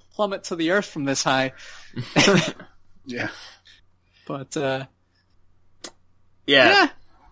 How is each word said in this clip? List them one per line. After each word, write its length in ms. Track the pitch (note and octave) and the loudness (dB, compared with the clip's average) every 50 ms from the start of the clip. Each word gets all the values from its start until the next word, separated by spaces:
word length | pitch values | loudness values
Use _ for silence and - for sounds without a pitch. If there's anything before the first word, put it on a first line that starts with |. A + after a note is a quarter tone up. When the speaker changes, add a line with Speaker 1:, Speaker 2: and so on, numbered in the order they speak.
| _ _ _ | _ _ _
Speaker 1:
plummet 300 | - G#3 G3 G3 - - | -6 -4 -4 -6 -8 -8
to 120 | - F#3 | -8 -6
the 140 | E3 E3 D#3+ | -4 -2 0
earth 160 | F#3 G#3 G3 | 0 0 -2
from 200 | - - D#3+ C#3 | -4 -8 -6 -4
this 180 | C#3 C3+ - - | -4 -2 -2 0
high." 300 | D#3 C3+ C3 C3 C3+ - - - - - - - - - - B2 - - | 0 0 0 -2 -4 -6 -12 -20 -20 -20 -20 -20 -16 -12 -12 -8 -2 0
<laughs> 920 | D#3+ - G#3 G3 D#3+ - - - - - - _ - - - - - - | 2 4 4 4 4 2 0 -6 -12 -16 -20 _ -20 -20 -20 -20 -20 -16
Speaker 2:
Yeah. 220 | C3+ A#2+ A#2 A2 - - - - - - _ _ _ - _ _ _ _ _ _ _ _ _ _ | -12 -10 -8 -8 -10 -10 -14 -20 -20 -20 _ _ _ -20 _ _ _ _ _ _ _ _ _ _
Speaker 1:
But, 280 | - D3+ C#3 C3 - - | -12 -10 -10 -10 -10 -8
uh, 300 | D#3 C#3 C3+ C3 C3+ C3+ - _ _ _ _ _ _ _ _ _ _ _ _ _ _ _ _ _ _ - - _ _ _ _ _ _ _ _ _ _ - | -6 -4 -4 -4 -6 -8 -12 _ _ _ _ _ _ _ _ _ _ _ _ _ _ _ _ _ _ -18 -18 _ _ _ _ _ _ _ _ _ _ -2
Speaker 3:
Yeah. 220 | - C#3+ - B2+ - | 2 4 6 6 6
Speaker 1:
yeah, 200 | G4+ G4+ F4 C#4 - - - - _ _ _ - | 6 4 4 2 0 -8 -20 -20 _ _ _ -20